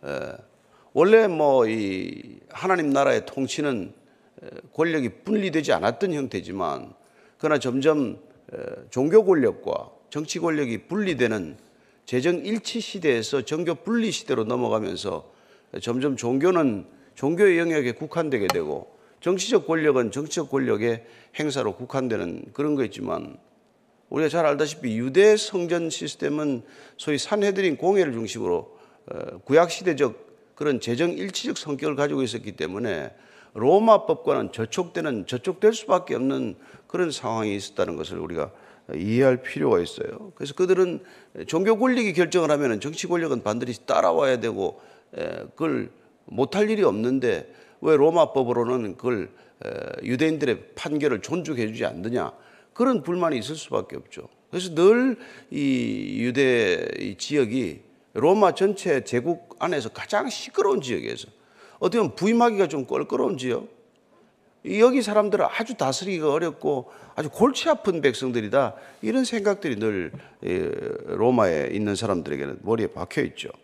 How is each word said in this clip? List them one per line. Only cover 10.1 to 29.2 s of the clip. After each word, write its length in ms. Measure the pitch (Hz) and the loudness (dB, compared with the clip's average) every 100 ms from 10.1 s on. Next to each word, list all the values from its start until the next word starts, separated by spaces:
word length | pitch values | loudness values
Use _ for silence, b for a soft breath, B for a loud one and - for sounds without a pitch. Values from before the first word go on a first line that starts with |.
정치 280 | 147 156 175 | -10 -6 -2
권력이 500 | 170 151 135 110 - | -2 0 -2 -4 -4
분리되는 680 | 190 196 143 120 107 80 - b b b b | -4 -2 2 2 0 -4 -12 b b b b
재정 400 | - 127 147 175 | -4 0 2 0
일치 360 | 175 220 - 233 | -2 -4 -4 -8
시대에서 600 | - 202 165 120 110 139 | -8 -2 2 2 2 -2
정교 320 | - 156 170 165 | -2 -4 -2 -4
분리 340 | - 233 220 | -2 0 0
시대로 340 | 156 - 127 | -4 -2 -2
넘어가면서 880 | 110 123 120 110 98 90 101 85 - b b b b - | 0 0 0 0 -2 -4 -6 -6 -10 b b b b -10
점점 360 | - 120 143 131 | -4 -2 -2 -2
종교는 680 | 120 135 170 180 143 101 - B B | -2 2 4 4 2 0 -8 B B
종교의 440 | - 139 170 202 170 | -4 -2 4 4 4
영역에 340 | 170 160 123 | 2 0 0
국한되게 560 | 113 156 170 156 127 95 | -4 -6 -4 0 0 0
되고 500 | 90 76 71 - b b b | 0 -2 -6 -8 b b b
정치적 460 | 170 185 185 220 139 | 0 0 4 2 4
권력은 440 | 160 151 127 117 | 2 4 4 2
정치적 400 | 131 156 175 143 | -2 -6 -6 -2
권력의 540 | 135 123 107 117 113 B B B - | 0 2 2 0 -2 B B B -6
행사로 380 | 151 139 110 92 | -4 0 -2 -4
국한되는 680 | 123 135 127 107 90 85 - | -6 -4 -2 -2 -4 -8 -12
그런 220 | - 151 | -4 -2
거 100 | 143 | 0
있지만 540 | 113 - 101 80 76 69 _ _ _ _ _ _ _ | -2 -4 -6 -6 -8 -16 _ _ _ _ _ _ _
우리가 180 | 143 156 | -2 0
잘 160 | 165 | 2
알다시피 540 | 156 143 151 151 123 110 | 2 2 -2 -2 -4 -2
유대 380 | 123 143 208 214 | 0 6 6 6
성전 520 | - 190 170 175 165 | 2 -4 0 0 -2
시스템은 760 | - 156 - 143 151 151 127 B B B B | -6 -8 -4 -4 -2 -2 -2 B B B B
소위 180 | - 143 | -4 -2
산헤드린 600 | - 208 202 190 190 139 | 0 0 2 2 0 2
공회를 340 | 170 202 165 | 2 4 2
중심으로, 640 | 117 110 117 95 87 - B B B - | 0 -6 -4 -2 -2 -2 B B B -14
어, 320 | - | -10